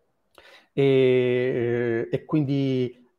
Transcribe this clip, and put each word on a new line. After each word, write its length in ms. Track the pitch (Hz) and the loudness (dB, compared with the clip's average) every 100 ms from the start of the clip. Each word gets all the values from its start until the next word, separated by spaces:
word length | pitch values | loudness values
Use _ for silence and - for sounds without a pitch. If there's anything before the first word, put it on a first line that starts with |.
| _ _ _ _ - - _ | _ _ _ _ -20 -20 _
e, 1400 | - 139 135 127 127 123 123 127 135 120 120 120 117 - | 0 2 4 4 2 2 0 -2 -2 -2 -2 -2 -4 -4
e 140 | 139 - | -6 -4
quindi, 800 | 160 135 139 135 131 123 - _ | -2 -2 -2 -2 -2 -4 -8 _